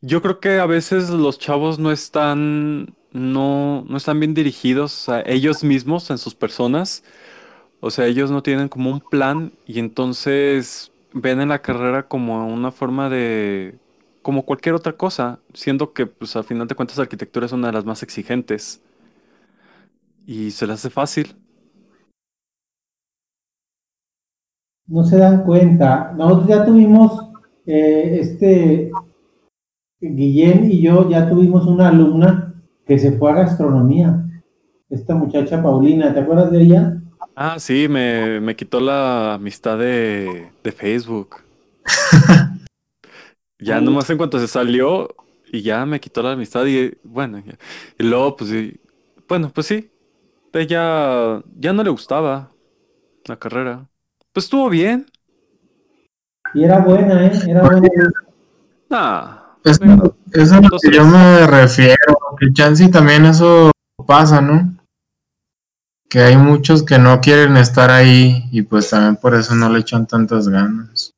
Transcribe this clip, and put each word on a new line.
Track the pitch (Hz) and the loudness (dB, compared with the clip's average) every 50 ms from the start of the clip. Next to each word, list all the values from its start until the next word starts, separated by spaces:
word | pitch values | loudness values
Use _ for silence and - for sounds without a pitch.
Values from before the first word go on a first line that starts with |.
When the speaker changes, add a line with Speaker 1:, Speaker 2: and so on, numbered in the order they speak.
Speaker 1:
yo | - 131 143 170 | -8 -6 -6 -6
creo | 165 196 185 - | -4 -6 -8 -6
que | - 190 196 190 | -6 -4 -4 -2
a | 180 | -2
veces | 170 165 165 160 - 190 190 185 175 | -2 -4 -4 -4 -4 -6 -6 -6 -6
los | 175 170 151 143 135 - | -4 -4 -4 -4 -4 -8
chavos | - - 143 143 147 160 160 151 | -10 -8 -6 -6 -4 -6 -6 -6
no | 156 156 | -6 -6
están, | 151 151 - - _ 151 151 147 143 147 147 151 147 151 151 151 151 143 - - _ _ _ _ | -6 -6 -10 -10 _ -6 -4 -4 -4 -6 -6 -6 -6 -6 -6 -8 -10 -10 -12 -16 _ _ _ _
no, | _ 127 127 131 131 135 135 139 139 143 143 143 143 139 127 - | _ -10 -8 -6 -6 -4 -4 -4 -4 -4 -6 -6 -8 -10 -10 -12
no | 131 139 | -14 -12
están | - - 151 151 | -8 -6 -6 -4
bien | 151 156 156 | -4 -4 -4
dirigidos | 151 156 143 120 - - 127 127 135 147 143 - - - - | -4 -4 -6 -6 -6 -6 -4 -4 -4 -4 -8 -10 -14 -10 -8
a | 123 117 | -8 -8
ellos | - - 127 131 131 151 151 147 - | -6 -6 -6 -4 -2 -4 -4 -4 -4
mismos | 147 139 135 123 135 160 175 170 - | -4 -4 -4 -4 -6 -8 -8 -8 -10
en | 143 120 | -12 -12
sus | - 123 - | -12 -16 -14
personas. | _ - 113 - - 123 120 131 156 185 190 - - _ _ _ _ _ _ - _ _ _ _ _ _ _ _ _ | _ -10 -10 -8 -6 -6 -6 -4 -6 -6 -8 -12 -16 _ _ _ _ _ _ -20 _ _ _ _ _ _ _ _ _
O | - 117 | -14 -12
sea, | - - 123 120 | -8 -6 -4 -4
ellos | 123 127 139 135 | -4 -4 -6 -6
no | 143 139 | -6 -8
tienen | 135 - 139 135 139 139 | -6 -6 -6 -6 -6 -8
como | - 127 127 131 | -10 -8 -8 -8
un | 135 143 | -8 -10
plan | _ _ - 143 135 135 143 156 165 156 _ _ _ _ | _ _ -6 -4 -4 -4 -6 -8 -10 -12 _ _ _ _
y | 117 117 | -12 -10
entonces | 117 113 113 - 127 127 123 - - 143 139 139 143 143 139 135 123 123 - - - _ _ _ _ _ _ | -10 -10 _ -8 -8 -8 -8 -10 -8 -6 -4 -4 -2 -4 -4 -4 -6 -10 -16 -20 -20 _ _ _ _ _ _
ven | 131 117 131 127 131 | -10 -8 -6 -6 -4
en | 139 147 | -4 -6
la | 147 143 | -6 -8
carrera | _ - 131 120 123 123 127 135 135 _ | _ -8 -10 -6 -6 -6 -6 -6 -8 _
como | - 135 123 117 113 113 113 113 | -10 -10 -8 -8 -8 -8 -8 -10
una | 113 117 120 127 | -10 -10 -10 -10
forma | 127 _ 139 127 127 135 139 135 | -10 _ -10 -8 -8 -8 -8 -6
de, | 131 127 123 117 113 110 107 101 101 98 95 92 - _ _ _ _ _ _ _ _ _ | -6 -6 -6 -6 -6 -8 -8 -8 -8 -10 -12 -14 -18 _ _ _ _ _ _ _ _ _
como | _ - 135 139 131 | _ -8 -8 -8 -6
cualquier | - 143 135 - 170 165 | -8 -10 -8 -6 -6 -6
otra | 165 160 165 156 | -6 -6 -10 -10
cosa, | _ - 185 - - 131 123 120 - _ _ _ | _ -10 -10 -8 -8 -10 -10 -10 -14 _ _ _
siendo | - - - 135 135 147 143 _ | -14 -8 -8 -6 -6 -8 -10 _
que, | - 127 | -10 -10
pues, | 107 _ _ - 110 - | -10 _ _ -20 -14 -12
al | 113 107 | -12 -12
final | _ 123 117 117 117 | _ -10 -12 -10 -12
de | - | -10
cuentas, | - - 120 - 139 | -12 -12 -12 -8 -10
la | 135 | -10
arquitectura | - - 104 - - _ 123 120 | -10 -10 -18 -18 -12 _ -10 -10
es | 120 127 | -8 -8
una | 123 123 117 | -8 -8 -8
de | 110 | -8
las | 110 104 | -8 -10
más | 107 110 - - | -10 -14 -14 -16
exigentes | - - - 101 - 123 123 120 _ 107 104 - - - _ _ _ _ _ _ _ _ _ _ _ _ _ _ _ _ _ _ _ _ _ _ _ _ _ _ _ _ _ _ - | -18 -16 -18 -12 -10 -10 -10 -8 _ -10 -12 -12 -16 -20 _ _ _ _ _ _ _ _ _ _ _ _ _ _ _ _ _ _ _ _ _ _ _ _ _ _ _ _ _ _ -18
y | 110 107 107 107 | -14 -12 -12 -12
se | 101 - - 104 | -10 -10 -10 -10
les | 107 107 | -10 -12
hace | - 131 | -14 -12
fácil. | - - 139 147 - - - - _ _ _ _ _ _ _ _ _ _ _ _ _ _ _ _ _ _ _ _ _ _ _ _ _ _ _ _ _ _ _ _ _ _ _ _ _ _ _ _ _ _ _ _ _ _ _ _ _ _ _ _ _ _ _ _ _ _ _ _ _ _ _ _ _ _ _ _ _ _ _ _ | -8 -8 -8 -6 -6 -8 -10 -10 _ _ _ _ _ _ _ _ _ _ _ _ _ _ _ _ _ _ _ _ _ _ _ _ _ _ _ _ _ _ _ _ _ _ _ _ _ _ _ _ _ _ _ _ _ _ _ _ _ _ _ _ _ _ _ _ _ _ _ _ _ _ _ _ _ _ _ _ _ _ _ _
Speaker 2:
No | 165 165 170 | -4 -2 0
se | 170 175 190 | 2 4 4
dan | 190 190 190 185 - | 4 4 4 2 0
cuenta. | 175 170 180 185 170 170 165 147 131 131 147 - - - | 0 2 2 4 4 2 2 2 2 0 -2 -4 -10 -10
Nosotros | 156 160 170 185 180 165 196 | -4 0 2 2 2 2 2
ya | 214 208 208 | 0 2 2
tuvimos, | 233 226 226 220 208 214 220 220 214 - - - - - - _ _ _ _ _ | 4 4 4 6 6 6 6 4 4 2 -4 -16 -18 -20 -20 _ _ _ _ _
eh, | - 156 156 156 151 156 156 160 175 170 170 | -4 -2 0 0 0 0 0 -2 -2 -4 -4
este, | 160 170 - - 208 196 190 180 165 160 156 165 - - - - - _ _ _ _ _ _ _ _ _ _ _ _ _ _ _ _ _ _ _ | -6 -6 -6 -2 0 2 2 4 2 2 0 0 -4 -8 -10 -14 -16 _ _ _ _ _ _ _ _ _ _ _ _ _ _ _ _ _ _ _
Guillén | - 156 147 135 139 143 139 147 160 170 185 190 226 226 | -12 -10 -6 -4 -2 -2 0 2 2 4 4 4 2 2
y | 196 170 | 0 2
yo | 160 165 175 180 185 170 | 2 2 4 2 2 2
ya | 170 165 165 165 | 0 0 0 0
tuvimos | 175 175 180 175 180 175 165 | 2 2 2 2 2 0 0
una | 170 175 180 180 175 | 0 0 2 2 4
alumna | 165 160 160 151 156 160 170 190 190 - - - - - _ _ _ _ _ | 4 4 4 2 2 2 2 2 2 0 -4 -10 -16 -20 _ _ _ _ _
que | _ 143 135 | _ -2 0
se | 139 139 135 | 0 0 -2
fue | - 147 147 | 0 -2 -2
a | 151 | 0
gastronomía. | 170 185 165 - - 156 147 135 127 123 127 143 170 170 170 165 - - - - - _ _ _ _ _ _ _ _ _ _ | 0 0 -2 -2 -2 -2 -2 0 0 0 0 0 0 0 0 0 -2 -4 -8 -12 -16 _ _ _ _ _ _ _ _ _ _
Esta | 135 120 - - 165 | -14 -14 -8 -6 -4
muchacha | 160 151 127 - 147 139 - 165 160 165 | -4 -4 -4 -4 -6 -6 -4 -6 -4 -2
Paulina, | 151 135 131 135 147 160 160 151 143 139 | -2 0 0 2 2 2 0 0 -2 -2
¿te | 143 | -2
acuerdas | 139 151 165 170 180 170 | -4 -2 0 0 0 2
de | 170 170 | 2 2
ella? | 165 170 175 170 170 - - - - - _ _ - - _ | 4 4 4 4 2 0 -4 -8 -14 -20 _ _ -20 -20 _
Speaker 1:
Ah, | - 139 156 165 165 | -10 -10 -10 -8 -10
sí, | - - 123 135 147 151 | -8 -4 -2 -2 -2 -2
me, | 143 135 127 123 117 113 113 110 110 107 | -2 -4 -4 -4 -4 -4 -4 -6 -6 -6
me | 107 113 113 | -8 -8 -10
quitó | - 117 - - 123 | -10 -12 -8 -6 -4
la | 127 135 139 139 135 131 123 120 110 110 107 | -4 -4 -4 -4 -4 -4 -4 -6 -6 -6 -8
amistad | 101 101 101 98 - _ 117 110 110 | -8 -12 -14 -16 -10 _ -8 -6 -6
de, | 117 123 123 120 117 110 104 101 98 92 90 87 85 82 _ _ _ | -6 -6 -4 -4 -6 -6 -6 -8 -8 -10 -12 -14 -18 -20 _ _ _
de | 113 | -14
Facebook. | 101 _ - 101 110 123 117 117 117 104 98 _ - - _ _ _ _ _ _ _ _ _ | -14 _ -8 -6 -6 -6 -8 -10 -12 -12 -12 _ -20 -20 _ _ _ _ _ _ _ _ _
Speaker 3:
<laughs> | - - - - 539 - - - - 185 - - - - - - - _ _ _ _ _ _ _ _ _ _ _ _ _ _ _ _ _ _ | -6 -6 -4 0 4 4 4 6 6 4 4 4 0 -4 -10 -18 -20 _ _ _ _ _ _ _ _ _ _ _ _ _ _ _ _ _ _
Speaker 1:
Ya | - 104 110 110 | -8 -6 -4 -2
Speaker 2:
Ay. | 117 | 0
Speaker 1:
nomás | 127 151 143 135 - | 0 0 -2 -2 -4
en | 170 151 | -4 -4
cuanto | 165 147 131 131 | -4 -4 -4 -6
se | 120 113 | -6 -6
salió | - 131 123 120 120 123 127 143 180 190 175 - - _ _ _ _ _ _ _ | -6 -6 -4 -2 -2 -2 -2 -2 -4 -4 -6 -10 -16 _ _ _ _ _ _ _
y | - 117 | -14 -10
ya | 101 110 107 113 127 | -8 -6 -6 -6 -6
me | 143 151 143 | -8 -8 -10
quitó | - - _ - | -12 -12 _ -8
la | 117 127 135 | -8 -8 -8
amistad | 131 117 104 - 123 127 | -10 -12 -10 -8 -6 -4
y, | 139 135 131 127 123 - _ _ | -4 -2 -4 -4 -6 -8 _ _
bueno, | - 117 123 139 123 107 101 | -16 -12 -10 -10 -10 -12 -18
ya. | 98 107 - _ _ - - - - - _ _ | -20 -20 -20 _ _ -20 -20 -20 -20 -20 _ _
Y | 113 | -4
luego, | 117 117 123 131 139 139 | -4 -2 -2 -2 -4 -6
pues, | _ 117 104 | _ -12 -10
sí, | 107 113 110 107 - - _ _ _ _ _ _ _ _ _ _ | -8 -10 -10 -12 -16 -20 _ _ _ _ _ _ _ _ _ _
bueno, | 180 180 160 147 - | -6 -6 -6 -8 -8
pues | - 151 - | -10 -8 -6
sí, | 214 214 214 _ _ _ _ _ _ _ _ _ _ _ _ _ | -8 -8 -8 _ _ _ _ _ _ _ _ _ _ _ _ _
ella | _ 165 165 147 170 170 165 165 160 156 147 135 127 123 117 113 113 104 - _ _ - | _ -8 -6 -4 -4 -4 -4 -4 -4 -4 -4 -4 -4 -4 -4 -4 -6 -8 -12 _ _ -10
ya | - 160 | -8 -4
no | 190 208 | -4 -2
le | 220 202 | -2 -4
gustaba | 151 113 - _ - 147 160 147 135 135 135 131 _ _ _ _ _ _ _ _ _ _ _ _ _ _ _ | -6 -6 -8 _ -6 -6 -4 -6 -6 -8 -12 _ _ _ _ _ _ _ _ _ _ _ _ _ _ _ _
la | - 117 113 | -18 -18 -14
carrera. | - 113 110 123 131 127 120 123 135 _ _ _ _ _ _ _ _ _ _ | -14 -12 -10 -8 -10 -10 -12 -14 -18 _ _ _ _ _ _ _ _ _ _
Pues | 196 190 - | -10 -8 -4
estuvo | - 277 269 247 | -4 -2 -2 0
bien. | 185 165 170 208 240 247 277 _ _ _ _ _ _ _ _ _ _ _ _ _ _ _ _ _ _ _ _ _ _ _ _ _ _ _ _ - - | -2 -2 -2 -2 -2 -4 -8 _ _ _ _ _ _ _ _ _ _ _ _ _ _ _ _ _ _ _ _ _ _ _ _ _ _ _ _ -10 -4
Speaker 2:
Y | 147 156 | 0 2
era | 165 185 190 | 2 4 4
buena, | 185 185 185 196 196 196 190 180 180 185 | 4 4 4 2 2 2 2 2 2 2
¿eh? | - - - 175 | 0 0 -4 -2
Era | 170 180 185 | 0 2 4
buena. | 180 180 185 185 185 175 175 175 175 170 - - _ _ _ _ _ _ _ _ _ _ _ _ _ | 4 4 4 2 2 2 2 0 0 -2 -4 -12 _ _ _ _ _ _ _ _ _ _ _ _ _
Speaker 1:
Nah, | 302 233 185 127 101 85 65 - - - _ _ _ _ _ | -6 -4 -4 -4 -4 -6 -8 -12 -20 -20 _ _ _ _ _
Speaker 3:
Es, | 156 151 151 | 2 2 4
Speaker 1:
digo, | 190 202 202 202 190 170 - _ _ - - | 6 6 6 8 6 2 -2 _ _ -6 0
Speaker 3:
es | 160 156 160 | 2 4 6
a | 180 196 | 8 8
lo | 202 196 | 8 8
Speaker 1:
dos, | 180 175 | 6 4
Speaker 3:
que | - 151 | 2 4
yo | 147 151 151 | 6 6 6
Speaker 1:
tres. | 156 170 | 8 8
Speaker 3:
me | 185 185 180 180 175 165 156 | 8 8 8 8 8 6 6
refiero, | 143 135 131 123 123 - 131 127 - - 151 151 147 143 - - - - | 6 6 6 4 4 4 4 4 6 4 4 4 2 2 0 -8 -6 -2
que | 139 139 | 0 0
chance | 135 - 147 147 151 151 185 | 2 4 4 4 6 6 6
y | 185 | 6
también | 180 175 156 147 147 147 156 | 6 6 4 6 6 6 6
eso | 160 160 160 170 170 170 170 165 160 147 _ _ _ _ _ - | 6 6 6 4 6 6 6 6 6 4 _ _ _ _ _ 0
pasa, | - 139 143 156 156 151 147 | 2 4 4 6 6 4 4
¿no? | 139 143 147 160 180 180 180 _ _ _ _ _ _ _ _ _ _ _ _ _ _ _ _ _ _ _ _ _ _ _ _ _ _ _ | 4 4 2 0 0 0 -6 _ _ _ _ _ _ _ _ _ _ _ _ _ _ _ _ _ _ _ _ _ _ _ _ _ _ _
Que | - 127 | 0 2
hay | 123 123 127 | 4 6 8
muchos | 135 135 143 147 147 143 - 160 156 151 | 6 6 6 4 2 2 2 2 2 2
que | - 143 131 | 4 4 6
no | 127 123 127 123 | 6 6 4 4
quieren | 127 147 147 147 147 143 139 | 4 4 4 4 4 4 4
estar | 131 123 117 123 127 123 127 | 4 4 4 4 2 4 4
ahí | 127 127 127 131 127 127 127 127 127 123 120 - | 6 6 6 6 6 6 6 4 2 0 -4 -6
y | - 113 104 | -4 -4 -4
pues | - - 107 104 - | 0 0 -2 -2 0
también | - 107 104 107 104 | 0 2 2 2 0
por | 104 - 127 120 | 0 0 0 0
eso | 117 113 110 120 | 0 -2 0 -2
no | 117 117 113 | 0 0 0
le | 113 113 | 0 -2
echan | 104 - - 117 113 | -4 -4 -4 -4 -4
tantas | 110 - 113 113 104 117 110 107 101 | -2 -2 -2 -2 -2 -2 -2 -2 0
ganas. | 95 98 98 104 110 113 113 - _ - - - _ | 0 0 -2 -2 -4 -8 -10 -12 _ -12 -12 -12 _